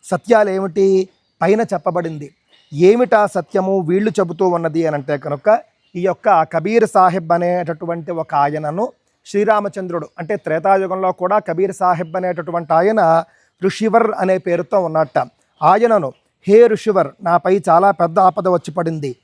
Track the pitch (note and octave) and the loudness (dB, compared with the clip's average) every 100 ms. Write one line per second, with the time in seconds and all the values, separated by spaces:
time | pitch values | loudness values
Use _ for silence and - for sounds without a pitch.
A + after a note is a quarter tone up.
0 | - F3+ - A3+ G#3 F#3+ F#3+ D#3+ G3 F#3+ | -4 -6 2 4 4 -2 -4 0 2 2
1 | F#3+ _ _ _ E3+ G#3+ A3+ F3+ F#3+ F3 | -2 _ _ _ 0 0 -2 -4 -4 -4
2 | E3 D#3 C#3+ _ _ _ _ C#3+ F3+ A#3 | -6 -10 -16 _ _ _ _ 2 4 4
3 | B3+ A3 G#3 F#3 E3 G3+ F#3 G3 E3 F#3 | 2 2 2 -2 -4 -4 -2 -2 0 -2
4 | G#3+ F3 F3+ E3 F#3 E3+ E3 D#3 E3 D3 | 0 -2 -4 0 0 0 -2 -2 -2 -2
5 | C3+ C#3+ D3 C#3+ G#3 A3 - _ _ F3 | -4 -6 -6 -4 0 0 -2 _ _ -6
6 | F#3 E3+ A3+ F3 D#3+ E3 E3+ A#3 A3 G3+ | -4 -2 2 2 2 -2 0 2 2 2
7 | F#3 F#3 E3 E3+ F3 F3+ E3 D#3+ E3+ E3+ | 2 0 -2 -2 0 -2 -4 -8 -8 -8
8 | D#3+ E3 D#3 D3 C#3+ D3+ D3+ E3+ B3+ _ | -8 -8 -4 0 0 -2 -6 -4 -6 _
9 | _ _ - G3+ G#3+ G#3 G3+ G3 F#3 E3+ | _ _ -6 -2 2 0 -2 -10 -8 -8
10 | D3+ - E3 G#3 - D#3 F#3+ G3 F#3+ F#3 | -10 -14 -8 -8 -4 -2 2 0 0 -4
11 | F#3 F3+ F3+ G#3+ G#3 E3 F#3+ F#3 F3+ E3+ | -4 -4 -2 -2 -2 -4 -4 -2 -2 -2
12 | E3 F#3 F3+ F3 E3+ E3+ E3 E3 F#3+ A3 | -4 -6 -6 -6 -6 -8 0 0 2 2
13 | E3 E3 E3 _ _ _ F#3+ - A3 A3+ | 2 2 -2 _ _ _ -4 -2 0 2
14 | A3 - F#3 F#3 F#3 E3+ E3 G3+ E3+ D#3+ | 2 -2 -2 -2 -2 -4 -2 -2 0 -2
15 | D#3 D3 C3 _ _ _ D3+ G3+ A#3 G#3+ | -2 -2 -4 _ _ _ 2 4 2 0
16 | C#3 _ _ _ - G#3+ A#3+ G#3+ A3 F#3+ | -2 _ _ _ 4 6 6 2 0 0
17 | D3 _ F3 E3+ F3+ G3 F3+ E3 G3 F#3+ | 0 _ 0 0 2 0 4 4 4 0
18 | E3+ E3 F#3 G3+ F#3 F3 - D#3+ E3 D#3+ | -2 2 2 2 -2 -2 -2 -6 -6 -6
19 | C#3+ B2 | -8 -12